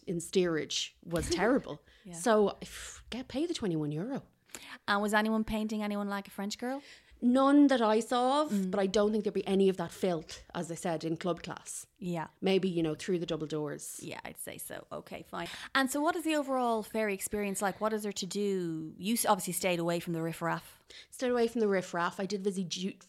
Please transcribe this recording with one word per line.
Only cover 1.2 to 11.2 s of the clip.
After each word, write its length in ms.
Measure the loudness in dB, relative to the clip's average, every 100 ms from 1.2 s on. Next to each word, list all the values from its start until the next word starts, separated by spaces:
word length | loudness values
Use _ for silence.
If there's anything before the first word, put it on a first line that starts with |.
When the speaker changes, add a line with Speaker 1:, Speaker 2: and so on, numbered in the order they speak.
| 0
Speaker 2:
<laughs> 120 | 2
Speaker 1:
terrible. 400 | 4 2 0 -10 _ -20 -16
Speaker 2:
Yeah. 80 |
Speaker 1:
So, 440 | -4 2 4 4 0
pff, 400 | -10 -14 -14 -16 -12
get, 180 | -10 -6
pay 200 | -4 -4
the 80 | -2
twenty-one 360 | -2 -2 -2
euro. 300 | -4 -6 -6 -10 _ _ -18 -16 -8 -2
Speaker 2:
And 140 | 0
was 140 | 2 2
anyone 280 | 2 2
painting 380 | 0 -2 -2 -2
anyone 280 | -2 -2 -4
like 180 | -6 -6
a 40 |
French 280 | -8 -6 -6
girl? 240 | -6 -6 -10 -20 _ -2 4
Speaker 1:
None 420 | 6 8 10 8
that 140 | 8
I 200 | 6 4
saw 400 | 2 2 4 2
of, 100 | 2
Speaker 2:
Mm. 180 | 0 0
Speaker 1:
but 120 | 0
I 40 | 2
don't 260 | 4 2
think 100 | 2
there'd 100 | 0
be 140 | -2 2
any 220 | 4 4
of 80 | 2
that 140 | -4
filth, 480 | -2 -2 -2 -4 -14 -10
as 160 | -8 -6
I 60 | -6
said, 300 | -4 -2 -2
in 100 |
club 260 | -2